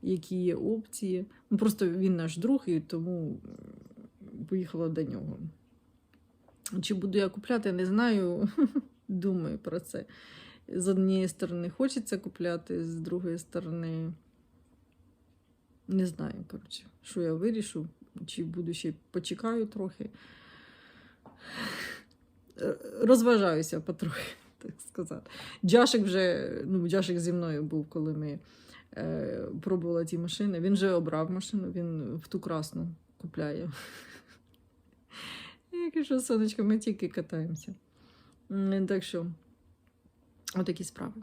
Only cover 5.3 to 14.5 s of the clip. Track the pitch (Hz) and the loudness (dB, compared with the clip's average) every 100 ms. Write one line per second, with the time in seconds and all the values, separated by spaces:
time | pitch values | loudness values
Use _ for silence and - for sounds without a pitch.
5.3 | - 160 - _ _ _ _ _ _ _ | -8 -10 -12 _ _ _ _ _ _ _
6.3 | _ - _ - 214 170 196 190 190 196 | _ -20 _ -8 -6 -2 -2 2 2 2
7.3 | 196 - 240 214 180 185 208 240 214 180 | -2 0 0 2 0 2 4 6 4 2
8.3 | 175 208 - 277 285 - _ - 185 190 | 2 0 4 4 4 -4 _ -4 0 2
9.3 | 185 156 151 - 175 - - - - - | 2 0 -4 -4 -6 -4 -8 -8 -16 -20
10.3 | - - - - - 180 190 190 190 185 | -20 -20 -20 -6 -2 2 4 6 4 2
11.3 | - 190 175 175 - 262 262 214 185 190 | -2 -4 -2 -4 0 0 0 -4 -4 -6
12.3 | - 175 170 165 180 165 165 165 175 180 | -4 -2 -2 -2 -4 -2 -4 -2 -2 -2
13.3 | 170 - 170 170 170 165 160 160 160 - | -4 -6 -8 -4 -4 -4 -4 -4 -8 -16
14.3 | _ _ | _ _